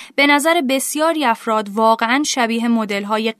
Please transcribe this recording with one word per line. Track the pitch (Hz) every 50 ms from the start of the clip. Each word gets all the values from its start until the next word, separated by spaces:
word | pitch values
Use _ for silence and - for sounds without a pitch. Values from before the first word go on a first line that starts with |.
| - - -
به | - 277
نظر | 285 285 285 269 320 330 349
بسیاری | 277 247 262 269 - - - 302 311 330 330 320 294
افراد | 247 226 - - 233 220 214 214 202
واقعاً | 196 220 226 226 226 226 233 226 247 277 302
شبیه | - - 277 240 220 233 233 226 240
مدل‌های | 233 226 220 202 208 202 202 202 220 220 220 226 220 -